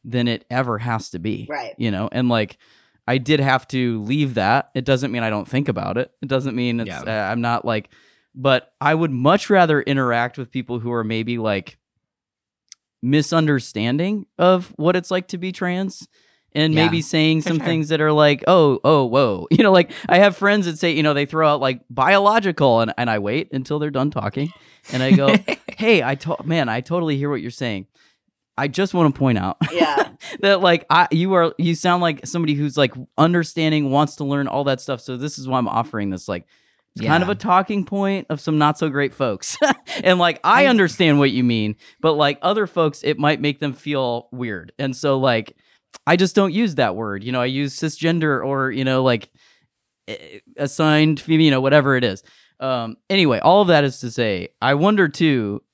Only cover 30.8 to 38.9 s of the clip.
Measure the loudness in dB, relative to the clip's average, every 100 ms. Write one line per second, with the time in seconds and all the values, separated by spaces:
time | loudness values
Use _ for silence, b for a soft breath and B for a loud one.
30.8 | 4 2 4 2 2 2 2 0 -2 0
31.8 | 0 2 0 -2 -6 -4 -2 -2 -2 0
32.8 | 0 -2 -10 2 2 2 -2 -2 0 0
33.8 | 2 0 0 -4 -4 -4 -4 -4 -2 -4
34.8 | -6 -10 -8 -8 -8 -10 -4 -2 0 -4
35.8 | -4 -6 -6 -6 -8 -10 -10 _ _ _
36.8 | _ -8 0 0 0 -4 0 0 0 -4
37.8 | -4 -4 -4 -4 -6 -8 -2 0 0 0
38.8 | -4